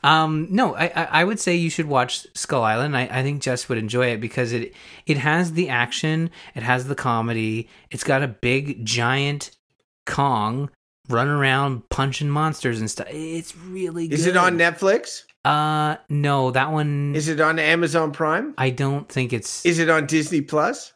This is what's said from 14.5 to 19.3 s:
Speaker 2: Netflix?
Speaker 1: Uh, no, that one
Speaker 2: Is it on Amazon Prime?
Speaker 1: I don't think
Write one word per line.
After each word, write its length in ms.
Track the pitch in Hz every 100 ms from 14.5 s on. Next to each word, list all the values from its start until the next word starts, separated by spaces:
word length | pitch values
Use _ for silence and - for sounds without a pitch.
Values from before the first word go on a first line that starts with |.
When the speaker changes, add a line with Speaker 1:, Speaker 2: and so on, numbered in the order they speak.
| 175
Speaker 2:
Netflix? 680 | 170 165 190 226 - - - _
Speaker 1:
Uh, 540 | 139 151 151 151 151 156 _
no, 420 | 147 143 139 127
that 200 | 127 139
one 420 | 156 147 143 143 147
Speaker 2:
Is 120 | 151
it 140 | 151
on 180 | 156 160
Amazon 520 | 156 170 165 165 156
Prime? 420 | 143 156 165 285 269
Speaker 1:
I 120 | 131
don't 380 | 123 139 139 -
think 240 | 139 123